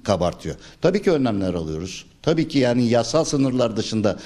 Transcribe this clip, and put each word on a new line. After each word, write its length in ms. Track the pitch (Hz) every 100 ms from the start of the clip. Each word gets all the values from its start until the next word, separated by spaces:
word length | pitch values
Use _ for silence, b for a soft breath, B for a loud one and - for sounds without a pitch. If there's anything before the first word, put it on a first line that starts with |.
kabartıyor. 520 | - 95 87 - 82 69 B B
Tabii 220 | 165 196
ki 80 | 202
önlemler 440 | 156 123 104 92
alıyoruz. 520 | 87 80 78 87 - - _
Tabii 260 | 151 160 156
ki 100 | 143
yani 300 | 123 123 120
yasal 360 | 120 117 151
sınırlar 520 | 151 147 135 127 117 104
dışında 420 | 104 110 104 -